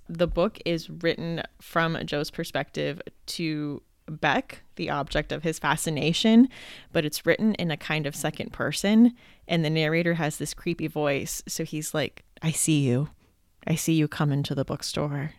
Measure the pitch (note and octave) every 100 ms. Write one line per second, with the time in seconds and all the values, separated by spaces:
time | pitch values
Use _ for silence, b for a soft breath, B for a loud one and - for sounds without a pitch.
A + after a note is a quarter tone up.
0 | - E3+ E3 E3+ G#3 - E3+ E3 E3+ D#3+
1 | E3 - E3 E3 - _ - E3+ E3 D#3+
2 | - D3 D#3+ - E3+ C#3 D3 D3+ C#3+ C#3+
3 | - - - - D#3+ D3+ D3 C3+ _ _
4 | - D#3 D3+ G#3+ - - - - E3+ D3
5 | C#3 D#3 - D3 D#3+ D#3+ D3 D3+ E3 D3+
6 | D3 E3+ A3 A3+ C4 B B B B E3+
7 | D3+ - D#3+ - A3 - E3+ C#3+ - D#3
8 | D3 - D3+ - - - B2+ - G3 A3
9 | A#3+ B B B - E3+ D3+ D#3+ D#3 E3
10 | E3+ E3 D3+ - C#3+ - F3 E3 D#3 D#3
11 | D3 C#3 - - - - D#3+ D#3 D#3 D#3
12 | C3 - _ - D#3+ - - D3+ C3+ B2
13 | D3+ - _ _ _ _ - D#3+ - D#3+
14 | D3 - D3 C#3 D3 C3+ C3+ - - D#3
15 | D3 C#3+ D#3